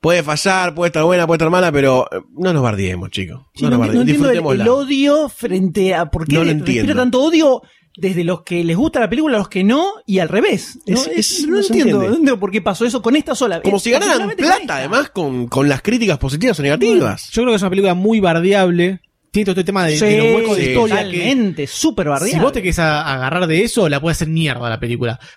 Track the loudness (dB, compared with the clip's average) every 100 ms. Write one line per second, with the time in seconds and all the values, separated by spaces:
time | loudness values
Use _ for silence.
0 | 2 0 0 -2 0 0 -2 -2 -2 2
1 | 2 2 2 2 2 2 2 2 2 2
2 | 0 -6 -10 -4 -2 0 0 0 -4 -4
3 | -8 -8 -10 -12 _ -4 0 2 2 2
4 | 2 2 2 2 0 0 2 0 0 0
5 | 2 2 0 -6 -4 -2 -2 0 0 0
6 | -2 -4 0 0 2 0 0 0 0 0
7 | 2 2 4 4 4 2 -4 _ _ -6
8 | -4 -2 -2 -4 -4 -4 0 0 0 0
9 | 0 0 0 0 -2 0 2 2 0 -4
10 | -2 -2 0 0 0 0 -6 -14 -2 -2
11 | 0 -2 -2 -2 0 0 2 2 2 2
12 | 0 2 2 0 -2 -2 -4 -2 -2 -2
13 | 0 0 0 -4 -2 0 0 0 0 0
14 | 2 0 -2 -2 0 0 0 -6 -2 -2
15 | -2 -4 -4 -4 -2 0 2 0 0 0
16 | 0 0 -2 0 -2 0 0 2 2 2
17 | 2 -4 -6 -2 0 0 0 0 0 2
18 | 2 2 2 2 2 4 2 2 0 -2
19 | _ _ _ -2 -2 -2 -2 0 0 2
20 | 2 4 4 2 0 0 0 2 2 0
21 | -2 -4 0 0 0 -2 -8 -2 -2 0
22 | -2 -2 0 0 0 0 -2 0 0 0
23 | -2 -4 -2 -2 0 0 0 0 0 0
24 | -2 -2 -2 -2 -2 -2 -4 -4 -4 -4
25 | -4 -6 -14